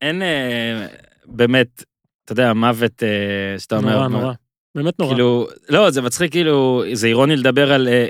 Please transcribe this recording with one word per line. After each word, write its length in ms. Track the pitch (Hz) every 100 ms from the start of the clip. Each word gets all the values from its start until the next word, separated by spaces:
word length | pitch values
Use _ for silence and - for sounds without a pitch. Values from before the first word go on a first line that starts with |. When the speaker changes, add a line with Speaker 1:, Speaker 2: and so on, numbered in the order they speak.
Speaker 1:
אין, 200 | 143 175
אה, 640 | 185 151 127 120 117 113 101 - _ _ -
באמת, 580 | 110 120 131 117 - - _ _ _ -
אתה 60 |
יודע, 220 | 110 123
מוות, 500 | 110 117 117 117 -
אה, 560 | 113 104 101 101 98 98
שאתה 180 | - 110
אומר, 140 | 107 110
Speaker 2:
נורא, 120 | 131
Speaker 1:
מה-, 120 | 123
Speaker 2:
נורא. 120 | 127 123 _ _ _ 151
באמת 240 | 156 175
נורא. 120 | 151
Speaker 1:
כאילו, 340 | 123 123 120 113 - -
לא, 200 | 151 208
זה 120 | 135
מצחיק, 300 | 123 - 175
כאילו, 520 | 160 160 143 131 127 92
זה 140 | 110 113
אירוני 280 | 113 139 151
לדבר 360 | 127 127 139
על, 160 | 139 127
אה, 180 | 123